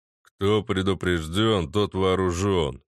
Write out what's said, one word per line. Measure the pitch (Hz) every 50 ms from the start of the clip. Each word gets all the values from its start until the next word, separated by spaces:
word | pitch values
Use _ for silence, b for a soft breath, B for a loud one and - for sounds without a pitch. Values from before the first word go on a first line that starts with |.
| _ _ _ _
"Кто | _ _ _ - 98 101 107 107 92
предупрежден, | - 101 95 92 98 95 85 - 90 90 85 78 78 82 101 110 113 110 98 82 71
тот | - 104 104 92 -
вооружен", | 92 95 92 92 92 95 90 85 85 98 104 95 90 78 69 65 65 _